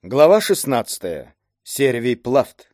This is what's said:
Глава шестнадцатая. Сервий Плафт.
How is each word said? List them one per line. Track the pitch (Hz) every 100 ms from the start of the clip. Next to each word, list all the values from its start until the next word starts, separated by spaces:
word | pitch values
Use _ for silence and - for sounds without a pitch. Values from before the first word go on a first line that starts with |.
Глава | - 131 156 214
шестнадцатая. | 208 196 - 123 110 - 92 78 60 _ _ _
Сервий | - - 139 120 120 120
Плафт. | 120 135 120 _ _